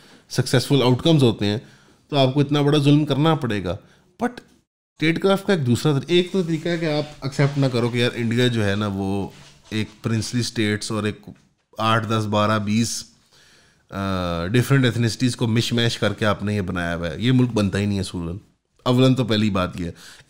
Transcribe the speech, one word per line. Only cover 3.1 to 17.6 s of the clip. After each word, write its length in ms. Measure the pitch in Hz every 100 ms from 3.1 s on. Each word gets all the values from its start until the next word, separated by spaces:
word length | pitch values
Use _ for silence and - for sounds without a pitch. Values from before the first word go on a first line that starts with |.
| 131 160
पड़ेगा। 440 | 147 120 101 90 - _ _ _ -
But 100 | 240 240 _ _ _ _ _ -
statecraft 440 | 160 165 196 196 202
का 80 |
एक 100 | 185
दूसरा 280 | 123 113 156
तरी-, 180 | 139 143
एक 220 | 175 180
तो 100 | 190
तरीका 280 | 165 160 170
है 80 | 170
कि 80 | 165
आप 300 | 147 147 - 131
एक्सेप्ट 320 | - 143 143
ना 100 | 135
करो 200 | 120 117
कि 140 | 120
यार 80 | 120
इंडिया 380 | 117 113 120 123
जो 140 | 117
है 140 | 101 101
ना 120 | 104
वो 440 | 98 98 98 92 - - - -
एक 160 | 110 104 -
प्रिंसली 400 | 113 113 98 123
स्टेट्स 500 | 120 117 107 104 -
और 160 | 107 104
एक 120 | 95 - - _ _ _ -
आठ, 280 | 113 113 107
दस, 160 | 113
बारह, 340 | 107 104 104 107
बीस, 460 | 101 110 113 - - _ _ _ _ _ _ _ _
अ, 540 | 98 98 92 90 85 87
डिफरेंट 320 | 123 127 139
एथनिसिटीज़ 520 | 123 110 117 - 127 -
को 100 | 117
मिशमैश 500 | 113 - 120 117 -
करके 280 | 104 101
आपने 300 | 107 98 101
ये 80 | 104
बनाया 320 | 90 87 85
हुआ 140 | 82 85
है, 160 | 76
ये 80 | 117
मुल्क 180 | 127 123
बनता 280 | 107